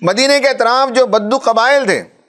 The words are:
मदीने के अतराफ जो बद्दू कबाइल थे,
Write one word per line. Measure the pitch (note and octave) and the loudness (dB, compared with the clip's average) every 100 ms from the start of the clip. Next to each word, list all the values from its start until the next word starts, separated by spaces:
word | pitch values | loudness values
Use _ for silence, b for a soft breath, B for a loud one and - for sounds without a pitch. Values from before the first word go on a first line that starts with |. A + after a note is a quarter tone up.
मदीने | F3 G3+ C4+ C#4+ | -4 0 0 2
के | C4+ | 0
अतराफ | B3+ A3+ B3+ C4+ | 0 0 0 0
जो | A#3+ A#3+ | 0 0
बद्दू | G#3+ G#3 C4+ | 0 0 -2
कबाइल | B3+ A3 A#3+ C#4 B3 | 0 0 2 0 0
थे, | C#3+ F2 _ | -4 -6 _